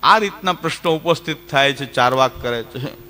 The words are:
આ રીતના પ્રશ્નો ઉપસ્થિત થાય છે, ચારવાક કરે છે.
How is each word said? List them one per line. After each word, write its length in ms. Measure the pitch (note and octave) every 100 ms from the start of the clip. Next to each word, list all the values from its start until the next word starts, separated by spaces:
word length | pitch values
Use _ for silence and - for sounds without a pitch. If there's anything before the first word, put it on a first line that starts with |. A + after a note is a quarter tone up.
આ 160 | D3 G#3+
રીતના 340 | G#3 - F#3
પ્રશ્નો 420 | F3 D#3+ - F3+
ઉપસ્થિત 560 | D#3+ D#3+ E3 - D#3 -
થાય 220 | C#3+ C#3
છે, 140 | C3+ C3+
ચારવાક 440 | - B2 C3 C3 -
કરે 200 | B2 A#2+
છે. 420 | A2+ - C#3 - -